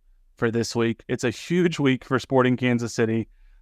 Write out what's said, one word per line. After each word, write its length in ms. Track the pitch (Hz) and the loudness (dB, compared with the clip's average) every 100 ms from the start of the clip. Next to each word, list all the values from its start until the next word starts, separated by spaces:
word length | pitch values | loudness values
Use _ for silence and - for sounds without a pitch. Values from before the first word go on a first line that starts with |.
| _ _ _ - | _ _ _ -4
for 120 | 117 | -2
this 260 | 117 110 117 | -2 -2 0
week. 280 | 117 113 - | -2 -2 -6
It's 160 | 127 | -4
a 60 | 123 | -4
huge 480 | - - 175 170 160 | -4 -4 0 0 2
week 260 | 139 127 | 0 0
for 140 | - 131 | -2 -4
Sporting 380 | - 131 127 120 | 2 2 4 2
Kansas 360 | 127 120 117 | 0 0 -2
City. 340 | - 110 113 107 _ - - | -2 0 0 -4 _ -20 -20